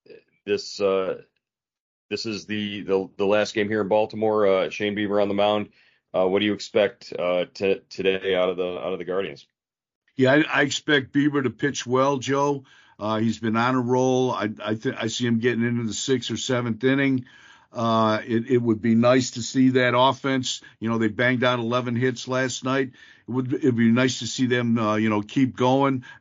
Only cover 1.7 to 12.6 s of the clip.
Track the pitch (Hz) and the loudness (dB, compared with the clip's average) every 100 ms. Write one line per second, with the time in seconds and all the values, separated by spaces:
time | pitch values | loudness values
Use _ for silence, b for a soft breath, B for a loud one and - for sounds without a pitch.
1.7 | _ _ _ - 104 113 101 92 107 104 | _ _ _ -10 -8 -6 -8 -6 -6 -6
2.7 | 101 90 95 92 - 98 107 104 - 101 | -8 -2 -2 -2 -2 0 2 0 -2 -2
3.7 | 110 104 107 107 107 110 107 101 95 80 | -2 0 0 0 -2 0 2 4 2 0
4.7 | - 104 104 104 101 101 101 104 107 101 | -2 -4 -2 -2 0 0 2 2 0 -4
5.7 | b b b _ 90 92 98 104 101 - | b b b _ 0 2 2 0 -2 -2
6.7 | 110 101 - - - 87 90 87 - 98 | 0 0 -2 -12 -6 -2 -2 -2 -2 -2
7.7 | 95 - - 95 95 98 92 92 87 90 | -2 -4 -4 -2 0 0 0 0 -2 -4
8.7 | 90 87 92 87 92 92 71 - _ _ | -6 -6 -8 -6 -6 -6 -10 -20 _ _
9.7 | _ _ _ _ - 127 143 143 131 143 | _ _ _ _ 0 4 4 4 0 0
10.7 | - - 147 123 143 147 143 123 - 139 | -2 0 0 2 0 2 2 -2 -2 -4
11.7 | 127 123 127 135 143 117 139 143 143 | -4 -2 2 2 0 -2 -2 0 -2